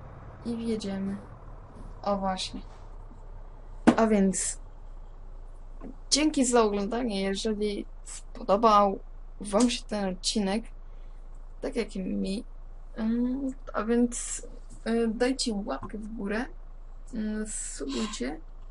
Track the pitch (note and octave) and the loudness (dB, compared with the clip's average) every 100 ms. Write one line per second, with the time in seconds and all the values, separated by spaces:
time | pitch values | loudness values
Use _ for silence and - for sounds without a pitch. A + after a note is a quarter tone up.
0 | - - - - A#3 A#3 A#3 G#3+ G3+ G3 | -14 -14 -14 -8 -4 -2 0 0 0 -2
1 | G3 G3+ - - - - - - - - | -2 -4 -8 -14 -12 -12 -12 -12 -12 -4
2 | - G3+ F#3+ F#3 - - - - - - | 0 2 2 0 -4 -6 -10 -12 -14 -12
3 | - - - - - - - - - A#3+ | -12 -12 -12 -12 -12 -12 -12 4 6 8
4 | A3 G#3+ F#3+ F#3 - - - - - - | 6 8 6 4 -2 -4 -10 -12 -12 -12
5 | - - - - - - - - - - | -12 -14 -12 -12 -12 -12 -12 -10 -10 -10
6 | - C4+ D#4 D4+ B3 A#3+ G#3+ G3+ G3+ A#3 | 2 4 6 6 6 8 6 4 0 0
7 | B3+ G3 G3 G3 A3+ G#3 G#3 G3+ G#3+ - | 0 0 0 2 0 0 0 -2 -6 -10
8 | - - - - - G3 A#3 G#3 G3+ G3 | -10 -10 -10 -8 4 8 10 10 8 4
9 | - - - - G3+ G3 A#3+ A#3+ - G#3 | -6 -12 -12 -10 2 6 6 4 -2 -2
10 | F#3+ F#3 - A3+ G3 G#3 - - - - | 0 0 0 2 2 0 -2 -12 -12 -12
11 | - - - - - - - C4 G#3 G3 | -12 -12 -12 -12 -12 -8 -4 -2 -2 -2
12 | F#3 G3+ F#3+ G3 - - - - - - | -2 0 0 -2 -6 -12 -12 -12 -12 -4
13 | A3 A#3 B3 C4 C4+ C4 - - G#3+ A#3+ | 0 2 2 0 -2 -4 -6 -2 2 4
14 | A#3+ A#3+ - - - - - - A3 A#3 | 4 2 -6 -6 -8 -12 -12 -8 0 2
15 | A#3 A3 B3 C4 - G3+ A3 C4+ - G#3 | 2 2 2 2 0 0 -2 -4 -4 -8
16 | G#3+ A3+ G3+ G#3+ B3+ - - - - - | -8 -4 -2 -2 -2 -8 -12 -14 -12 -12
17 | - A3+ G#3+ G#3+ G#3+ - - - C4+ C4+ | -8 -4 -2 -2 -4 -6 -6 -6 -4 -2
18 | A3 - B3 D#4+ - - - | -2 -2 -4 -6 -10 -12 -12